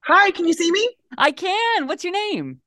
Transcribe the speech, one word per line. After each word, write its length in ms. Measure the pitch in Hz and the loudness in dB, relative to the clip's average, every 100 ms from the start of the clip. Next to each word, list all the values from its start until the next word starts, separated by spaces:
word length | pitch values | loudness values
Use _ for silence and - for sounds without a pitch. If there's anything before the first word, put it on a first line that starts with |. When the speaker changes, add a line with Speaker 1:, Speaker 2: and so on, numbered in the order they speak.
Speaker 1:
Hi, 280 | - 349 403 | 4 4 4
can 140 | 349 330 | 2 -2
you 60 | |
see 180 | 330 339 | 0 0
me? 200 | 359 466 - _ 247 | 0 0 -4 _ 0
Speaker 2:
I 140 | 294 | 0
can. 560 | 294 370 403 466 453 269 | 0 -4 0 0 0 -2
What's 160 | 320 | -6
your 80 | 320 | -4
name? 480 | 392 427 302 135 131 | -4 -4 -6 -8 -12